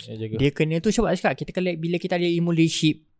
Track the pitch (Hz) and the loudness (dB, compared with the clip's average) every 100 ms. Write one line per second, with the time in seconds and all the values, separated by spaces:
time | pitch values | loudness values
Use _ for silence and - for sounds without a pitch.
0 | - 110 110 110 139 - 156 165 220 208 | -12 -8 -6 0 0 2 0 0 0 2
1 | 202 185 202 135 147 - 180 165 170 170 | 0 0 0 -2 -6 -4 -4 -2 -2 -2
2 | 180 180 175 170 170 165 165 - 156 151 | -2 0 0 0 2 4 2 4 2 0
3 | _ | _